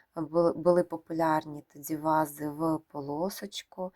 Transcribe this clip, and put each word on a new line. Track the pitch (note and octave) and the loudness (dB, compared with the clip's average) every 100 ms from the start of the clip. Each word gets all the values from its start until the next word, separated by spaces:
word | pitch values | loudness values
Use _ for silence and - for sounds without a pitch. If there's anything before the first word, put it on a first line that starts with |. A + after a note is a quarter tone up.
| _ - | _ -8
були, | D3+ D#3+ E3+ | -2 2 4
були | - D#3+ F3 | 4 4 4
популярні | F3 E3 - E3 D#3+ D#3 D#3 D3 - | 2 -4 -6 0 2 2 0 -10 -16
тоді | D3 C#3+ D#3 | -18 -8 -2
вази | D#3 D#3 D3+ D3 D3+ | 2 4 2 -2 -6
в | D3 E3 D#3 | -2 0 0
полосочку. | - D3 C#3 D3 F#3 - G3+ - - - F#3 | -4 -10 -6 -4 -4 -4 -10 -12 -14 -10 -10